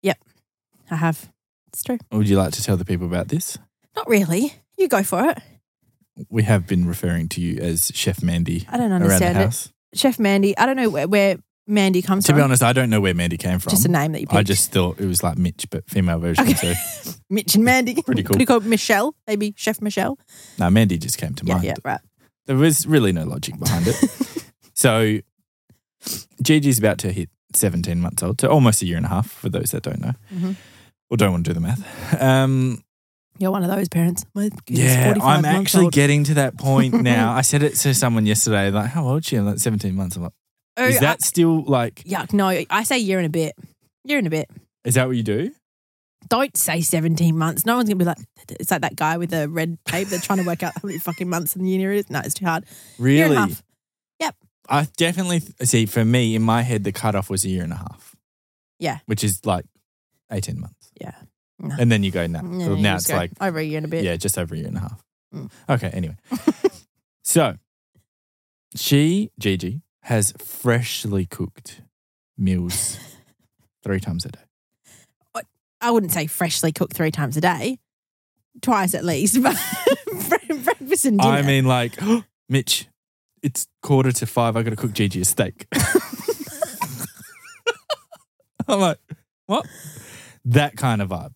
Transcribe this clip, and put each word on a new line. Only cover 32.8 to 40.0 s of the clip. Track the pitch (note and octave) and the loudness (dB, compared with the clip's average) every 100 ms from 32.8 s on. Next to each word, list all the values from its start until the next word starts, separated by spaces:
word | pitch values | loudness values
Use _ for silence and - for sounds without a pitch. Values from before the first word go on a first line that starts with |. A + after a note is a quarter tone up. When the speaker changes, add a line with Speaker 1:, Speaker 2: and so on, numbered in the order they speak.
| _ _ _ _ _ - | _ _ _ _ _ -4
Speaker 1:
You're | F#3+ | -2
one | G3 | 0
of | F3+ | -2
those | G3 F#3 | -2 -2
parents. | E3 E3+ F3 - | 0 0 -2 -8
My | G3+ G#3 - - | -4 -4 -4 -4
kid's | B2 | 2
Speaker 2:
yeah, | B2+ B2+ B2+ | 4 4 4
Speaker 1:
forty-five | - C3 D3+ | 4 4 4
Speaker 2:
I'm | |
Speaker 1:
months | D3+ F#3 G3 | 4 2 4
Speaker 2:
actually | F#3+ F3 | 4 6
Speaker 1:
old. | |
Speaker 2:
getting | C#3+ C#3+ D3 C#3+ | 6 4 4 4
to | D3+ | 2
that | C3+ - | 0 0
point | C3+ C3+ B2+ | 2 4 4
Speaker 1:
<laughs> | A#3 | 4
Speaker 2:
now. | B2 A#2 A2 | 4 4 4
I | A#2+ | 2
said | D3 D3 | 2 2
it | D3 - | 2 2
to | D3 | 0
someone | B2+ B2+ A2+ G#2+ | 2 2 2 2
yesterday, | G#2+ - G#2 G2 | 2 2 2 2
like, | G2+ G#2+ | 0 -2
"How | D3 C3+ | -2 0
old | C#3+ | -2
is | D#3+ | 0
she?" | B2 | 0
I'm | G2+ | 0
like, | G2+ | 0
"Seventeen | B2 G#2+ G2 | -2 -2 -2
months." | F#2 | -2